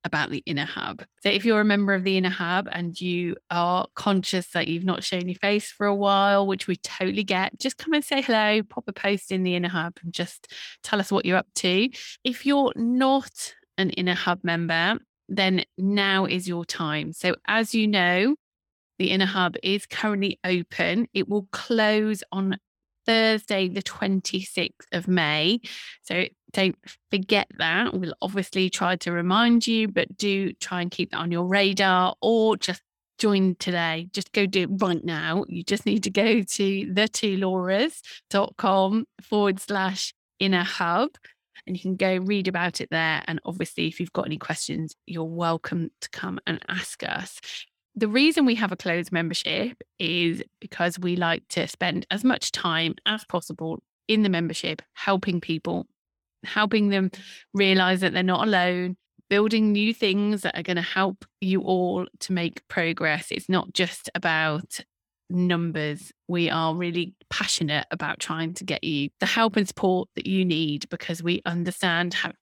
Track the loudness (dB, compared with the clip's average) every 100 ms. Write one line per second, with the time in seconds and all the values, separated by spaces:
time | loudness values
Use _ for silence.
0 | -2 0 0 -4 -2 -2 -2 -4 -8 -8
1 | -16 _ 0 2 4 4 4 2 2 2
2 | 2 2 2 -2 -2 -2 -2 -6 -6 -4
3 | -4 -2 -2 -6 _ 0 2 0 -2 -2
4 | 2 2 2 -4 -2 -4 -2 -2 -2 -2
5 | -2 -4 -4 -2 0 0 -2 -2 0 2
6 | 4 4 6 4 4 -2 -2 -4 -6 -4
7 | -2 -2 0 0 0 -2 -6 -4 0 0
8 | 2 -2 2 4 4 2 0 -10 -10 -4
9 | 0 0 -2 0 0 0 0 -2 -4 -8
10 | -10 -6 -6 -8 -20 -18 -16 -16 -2 -2
11 | 2 0 2 0 0 -2 0 2 0 -2
12 | -16 -6 -6 -2 2 2 2 0 0 2
13 | 4 2 0 -12 -14 -14 _ -2 -2 0
14 | 0 0 0 -2 -2 -2 0 0 2 -2
15 | _ _ -6 0 2 2 -2 -2 0 2
16 | 4 2 2 -2 -2 -6 -6 -6 -4 -4
17 | -6 -2 -2 -2 0 0 2 2 2 4
18 | 4 4 2 0 _ _ _ _ _ -2
19 | 2 2 2 2 0 0 -2 -2 -4 -4
20 | -2 0 -2 -2 -2 -2 -2 -2 0 0
21 | 0 -2 0 -2 -2 -12 0 2 4 4
22 | 2 -2 -4 -2 -2 -2 _ _ _ _
23 | 2 4 4 2 0 0 0 -2 -8 -4
24 | 0 0 0 -6 -4 -4 -4 _ -8 -4
25 | 2 2 4 2 2 0 -4 -14 -16 -18
26 | -4 -2 -2 _ _ 0 0 0 -14 -20
27 | _ -4 2 2 2 -2 0 0 0 -2
28 | -4 -4 -4 -4 -2 0 0 2 0 0
29 | -2 -2 2 4 6 6 4 0 2 0
30 | -2 -2 0 0 -2 -6 -8 -4 -4 -4
31 | -4 -4 -2 -2 2 2 2 4 4 6
32 | 4 2 2 4 4 2 -2 -6 _ _
33 | _ 0 2 4 4 2 -2 0 0 -2
34 | -6 -10 -4 0 2 2 0 0 2 0
35 | -2 -4 -2 -2 -2 -8 -2 -2 2 0
36 | 0 2 4 2 0 0 0 0 0 0
37 | 0 0 0 0 0 0 0 0 0 -4
38 | -20 -20 _ 0 0 0 2 4 4 2
39 | -2 -14 -2 2 2 0 -4 -2 -2 -4
40 | -8 _ _ _ 2 2 0 -2 0 2
41 | 0 -4 -20 _ _ -20 -10 -6 -4 0
42 | 0 0 0 0 0 -2 -2 -4 -4 0
43 | 0 0 -2 -6 -6 -6 -8 -4 -4 -4
44 | -4 -4 -4 -6 -6 -6 -6 -6 -8 -12
45 | -12 -8 -6 -2 -2 -2 -2 -4 -4 _
46 | -14 -10 -8 -6 -6 -6 -6 -8 -8 -10
47 | -6 -6 -8 -14 -14 -14 -16 _ _ -4
48 | 0 4 4 6 4 4 0 -2 -2 -2
49 | 0 -2 0 -4 -2 -2 -2 -6 -20 _
50 | -2 0 0 -2 -8 _ -16 -2 -2 0
51 | -2 0 0 -2 _ -4 -4 -2 -4 -2
52 | -4 0 2 2 -2 -4 -2 0 0 -2
53 | -4 -4 -4 -6 -6 -10 -8 -8 _ _
54 | 0 2 4 2 -2 -4 -6 -6 _ -6
55 | 0 0 0 -4 -2 -4 -4 -6 -8 _
56 | _ _ _ _ -6 -2 2 2 4 2
57 | 0 -2 -20 -20 -8 2 4 6 4 4
58 | 2 2 2 2 2 4 2 0 -4 -6
59 | _ _ _ 2 4 4 4 4 2 2
60 | 0 2 0 0 -4 -6 -2 -2 -2 0
61 | 0 -2 -18 _ 0 0 2 0 2 -2
62 | -6 _ -4 -2 -2 -6 _ -2 -2 0
63 | 0 -2 -4 -8 0 0 0 -2 -2 -4
64 | -10 -4 0 2 0 -2 -6 -14 -16 _
65 | _ _ _ 0 2 2 0 -2 -4 -6
66 | -12 _ -4 0 0 2 0 0 -2 -4
67 | -6 _ -8 -4 -2 -2 0 -2 -2 -6
68 | -6 -6 -6 -4 -4 -6 -6 -6 -4 -4
69 | -4 _ -2 2 2 2 -2 0 0 0
70 | -4 -8 -2 0 2 0 -2 -4 -8 -10
71 | -8 -6 -2 -2 -2 -4 -4 -2 0 0
72 | -2 -2 -6 -10